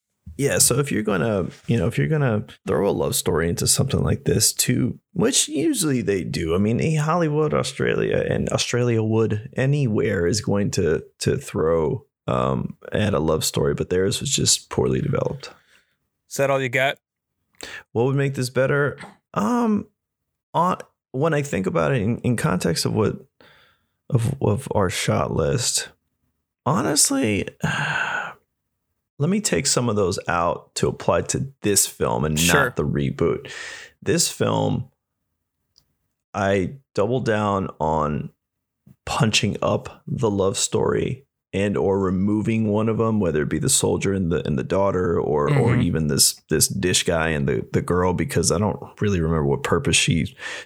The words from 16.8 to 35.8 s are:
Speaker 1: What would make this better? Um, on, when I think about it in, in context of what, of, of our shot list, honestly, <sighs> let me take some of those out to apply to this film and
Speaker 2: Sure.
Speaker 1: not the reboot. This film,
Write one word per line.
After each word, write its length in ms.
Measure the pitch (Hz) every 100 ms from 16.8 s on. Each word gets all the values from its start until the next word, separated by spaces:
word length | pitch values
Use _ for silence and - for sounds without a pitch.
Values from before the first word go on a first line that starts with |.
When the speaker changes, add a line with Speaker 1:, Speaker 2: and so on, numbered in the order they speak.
| 135 - _ _ _ _ _ - - - -
Speaker 1:
What 140 | 110 127
would 100 | 139
make 180 | 139
this 160 | 135 123
better? 480 | 123 131 143 143 - - - _ -
Um, 520 | 208 240 233 208 - _ _ _ _ _ _ 147
on, 220 | 175 - - _ _
when 220 | 131 165 147
I 60 |
think 240 | 139 - -
about 240 | 85 78
it 100 | 135
in, 160 | 98 -
in 160 | 120 113
context 480 | 160 175 175 165 120
of 80 |
what, 240 | 110 104 - - _ - - _ _ _ _ -
of, 240 | 120 113 -
of 260 | - 101 -
our 160 | 104 92
shot 440 | - - 104 60 62
list, 540 | 76 69 - - - - _ _ _ _ _ _ -
honestly, 840 | 180 - 294 - 277 233 196 - -
<sighs> 80 | - - - - - - - - _ _ _ _ _ _ _ -
let 100 | 147
me 100 | 208
take 260 | 202 170 139
some 200 | - 123
of 60 | 104
those 220 | 92 - -
out 460 | 85 85 - - -
to 120 | 71
apply 340 | - - 87
to 300 | - 71 - -
this 240 | 104 98 -
film 380 | - 71 58 76
and 140 | 76
Speaker 2:
Sure. 240 | 85 82 123
Speaker 1:
not 100 | -
the 100 | 73
reboot. 680 | 71 69 - 82 - - - - - - _
This 300 | - 170 -
film, 580 | - 113 107 107 104 - _ _ _ _ _ _ _ _ _